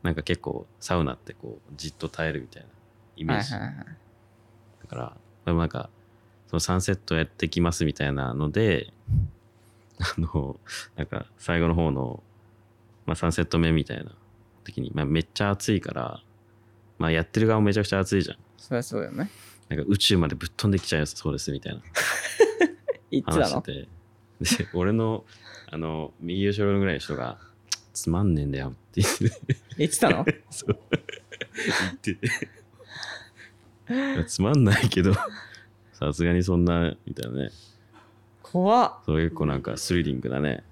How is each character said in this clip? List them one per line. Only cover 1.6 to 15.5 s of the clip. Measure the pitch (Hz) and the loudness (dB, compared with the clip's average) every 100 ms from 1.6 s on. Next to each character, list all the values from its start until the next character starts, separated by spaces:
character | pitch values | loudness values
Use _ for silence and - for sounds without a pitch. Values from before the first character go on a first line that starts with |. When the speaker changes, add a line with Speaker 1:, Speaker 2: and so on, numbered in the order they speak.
| - | -20
Speaker 1:
う、 | 73 | -14
じ | 78 | -14
っ | |
と | - 82 | -10 -10
耐 | - 80 | -4 -4
え | |
る | 76 | -4
み | 62 | -10
た | - | -18
い | |
な | 64 - _ _ _ - | -20 -20 _ _ _ -10
イ | |
メ | 160 | -4
ー | 113 | -2
ジ。 | 131 | -2
Speaker 2:
は | 107 | -8
い | |
は | 110 | -8
い | 143 | -10
は | |
い。 | - | -16
Speaker 1:
だ | 151 _ _ _ _ _ _ _ _ - | -20 _ _ _ _ _ _ _ _ -14
か | - | -10
ら、 | 60 - _ _ - | -10 -14 _ _ 0
で | |
も | 85 | 0
な | 80 | 0
ん | |
か、 | 62 60 - _ _ _ _ _ | -2 -10 -16 _ _ _ _ _
そ | 85 | -4
の | |
サ | - 92 | 0 0
ン | |
セ | 92 | 2
ッ | 98 | -2
ト | - | 0
や | 82 | -2
っ | 80 | -2
て | - 82 | -2 -2
き | - | 2
ま | 85 | 2
す | 80 | 2
み | 78 | -2
た | - | 0
い | 71 | -2
な | 69 65 | -2 -4
の | 64 76 | -2 -2
で、 | 98 110 85 - - - - - - _ | 2 2 2 -2 -16 -2 0 0 -6 _
<laughs> | _ _ _ _ _ | _ _ _ _ _
あ | 90 - | -6 -4
の、 | 85 80 67 - - - - - | -2 -2 -4 -8 -12 -14 -14 -10
な | |
ん | 73 | -8
か | - - _ | -6 -10 _
最 | - 85 | 0 2
後 | 82 | 4
の | 82 | 4
方 | 80 | 2
の、 | 67 62 60 - _ - _ _ _ _ - - | 0 -4 -8 -16 _ -20 _ _ _ _ -14 -6
ま | |
あ、 | 82 | 0
三 | 85 | 0
セ | 82 | 0
ッ | |
ト | 85 82 | 0 2
目 | 82 | 4
み | 80 | 2
た | - | 0
い | 55 | -8
な | - - - - - _ | -12 -18 -20 -20 -20 _
時 | - - | -14 -10
に、 | 64 | -6
ま | 71 | -4
あ、 | 71 | 0
め | 80 | 0
っ | - | 0
ち | - | 0
ゃ | 101 | 0